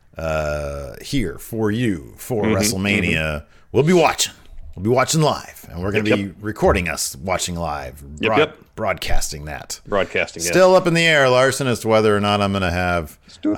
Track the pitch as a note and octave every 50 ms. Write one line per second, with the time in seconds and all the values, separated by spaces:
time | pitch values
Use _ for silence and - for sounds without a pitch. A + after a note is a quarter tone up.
0 | _ _ _ - D#2 D#2+ D#2 D#2 D2+ D2+ D2 D2+ D2 C#2+ C#2+ C#2+ C#2+ C2 G#1+ -
1 | - - - - G#2+ E2 - - - - A#2 A2 A2 G#2 G#2 A#2 B2+ A2+ F#2+ D#2
2 | C2 A1+ G#1+ - - - B2+ G#2+ G#2 A2 G#2+ F#2+ G#2 G#2 G2 F#2+ F#2+ G2+ G2+ F#2+
3 | F2 F2 E2+ D#2+ D#2+ D#2 D2+ D2 - _ _ - - _ - G#2+ C3+ D#3 F#3 F3
4 | D#3 C3 - - - - - - - - - - - - - - F#2 A2 B2 B2
5 | B2+ - - D#3+ D#3 C#3+ - C#2 - - - - - - - E2+ F2+ G2+ G2+ A2+
6 | G#2+ G#2+ A#2 G#2+ G2 G2 F2 F#2 G#2+ G#2+ G#2+ - F3 F#3 C3+ G2 F2+ E2+ C#2+ -
7 | - - - C2+ D2 F#2+ F2+ E2+ - - F2 E2+ E2+ D#2 D2 C#2+ C2+ C2 B1+ -
8 | - C#2 D2+ D2+ G#2+ A2+ A2 C3+ D#3 D#3 - - - _ _ - A2 G2+ G#2+ -
9 | - - - - - - - D2 D2 D2+ D2 B1+ - - - - _ - - G2
10 | F#2 - - - - - - - - - - F3 F#3 F#3 F#3 F#3 F#3 F3+ E3 E3+
11 | E3 E3 D#3+ D3 C#3 C3 B2+ B2+ C3 C3 B2 - C#3+ B2+ A#2 - - A2 A2 A2
12 | A2 A2 G#2 G2+ G#2 G#2 G#2 G#2 G2+ G2 G2 G2 F#2+ F2 E2+ F2+ F2+ F2+ F2 F2
13 | D#2+ D2+ - _ _ - - - - D4+ D#4